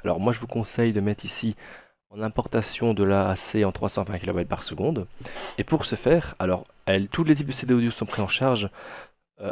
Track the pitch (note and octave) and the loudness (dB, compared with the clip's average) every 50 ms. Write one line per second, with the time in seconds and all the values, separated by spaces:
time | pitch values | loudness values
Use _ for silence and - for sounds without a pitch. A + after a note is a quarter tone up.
0 | - F#2 E2 F2 G2 A#2+ A#2 A2+ A#2+ - - A#2 G#2+ - - - A#2 A#2 G#2 G#2 | -2 -2 0 2 2 0 0 0 -4 -6 -4 -4 -4 -2 0 2 2 2 2 2
1 | G2 G#2 G#2 - - - - - A#2 A2+ G2 - - - - - - _ _ _ | 0 0 -2 -2 -6 -12 -8 -4 -4 -4 -4 -4 -10 -20 -20 -20 -20 _ _ _
2 | _ _ G2+ G#2 A2 A2 - B2 A#2 - - A#2 G#2 - - - A#2+ A#2 G#2+ G2+ | _ _ -8 -6 -6 -2 -2 -2 -2 0 0 0 0 -2 -2 0 2 2 4 4
3 | G2+ G2 G2 G2 G2 F#2+ F#2+ - - - - G#2+ G#2 F#2+ F2+ - - G2 - - | 4 4 6 4 4 2 0 -2 -4 -2 0 2 2 2 0 -2 -4 -2 -2 -2
4 | F#2 G2+ G2+ F2+ - - F#2 F2+ F2 - - - - - - - - D3 E3 A#2 | -4 -2 -4 -6 -4 -2 -2 -2 -2 -2 -4 -6 -6 -6 -4 -2 0 0 0 -2
5 | F2+ - - - - - - - - - - - C3+ - D#3+ D3 - - A2 - | -4 -8 -10 -14 -14 -12 -12 -12 -12 -8 -6 -6 -2 0 0 0 0 -2 -4 0
6 | - B2 E3 E3+ - - - - - F#2 F2+ - - - _ _ _ - G2 G3 | 4 4 4 4 2 0 -6 -2 0 0 0 0 -2 -8 _ _ _ 2 2 2
7 | G3+ G3+ - E3 E3 D#3 D3+ C#3+ D3 C#3 B2 - C3+ B2 B2 A#2+ A#2 A#2 - - | 2 0 -2 2 4 4 4 4 2 -4 -6 -2 2 2 4 4 4 2 0 -4
8 | A2 - - - G2+ F#2 - - C3 C3+ B2 G#2+ G2+ G2 - - - - - - | -6 -4 -2 -2 -2 -2 0 2 2 2 2 2 0 -4 -8 -12 -18 -18 -18 -18
9 | - - _ _ _ _ _ - G2+ G2 | -18 -20 _ _ _ _ _ -10 -8 -4